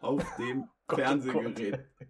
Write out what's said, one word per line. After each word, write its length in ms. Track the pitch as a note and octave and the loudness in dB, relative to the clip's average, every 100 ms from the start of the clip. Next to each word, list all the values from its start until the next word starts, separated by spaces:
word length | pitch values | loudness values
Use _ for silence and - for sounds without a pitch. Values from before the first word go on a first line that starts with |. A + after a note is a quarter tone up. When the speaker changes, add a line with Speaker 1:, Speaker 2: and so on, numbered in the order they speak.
Speaker 1:
Auf 220 | B2 C#3+ - - | 0 0 0 -4
dem 300 | B2 C3 - _ | -2 -2 -4 _
Speaker 2:
<laughs> 100 | - | -2
Gott, 120 | - | 2
oh 40 | |
Speaker 1:
Fernsehgerät. 680 | - C#3+ B2+ B2 A2+ - G#2 B2+ - | 4 2 2 0 0 -2 -2 -4 -8
Speaker 2:
Gott. 80 | _ | _